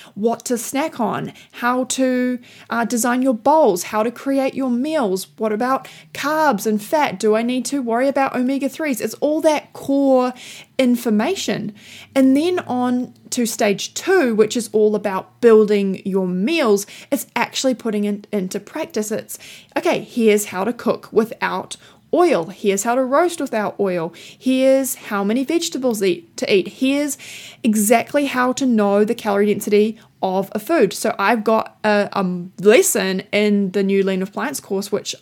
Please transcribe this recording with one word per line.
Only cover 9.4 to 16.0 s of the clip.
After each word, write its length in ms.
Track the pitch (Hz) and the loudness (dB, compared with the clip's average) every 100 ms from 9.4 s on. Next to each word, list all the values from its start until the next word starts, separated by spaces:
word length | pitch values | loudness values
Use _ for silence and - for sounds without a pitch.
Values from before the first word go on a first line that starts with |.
that 320 | 311 294 - | 2 0 -4
core 600 | - - 277 277 262 247 247 - - - - | -14 -2 2 4 4 2 -4 -16 -20 -14 -2
information. 960 | 254 240 247 208 254 381 - 208 208 - - - - | 2 2 2 0 0 -2 -4 -4 -6 -12 -20 -20 -6
And 220 | 269 262 269 | 2 4 4
then 240 | 339 359 | 2 -2
on 540 | - 247 247 247 254 - - | -2 -2 0 -2 -4 -12 -10
to 140 | - | -4
stage 500 | 226 - 214 180 - | -2 0 0 0 -4
two, 420 | - - 381 262 214 | -8 2 2 4 2
which 200 | 214 247 | 2 0
is 140 | 226 | -2
all 220 | 214 214 | 2 2
about 460 | 208 202 190 - - | 2 -2 -4 -8 2
building 600 | 240 220 208 208 196 185 | 6 8 6 2 0 -2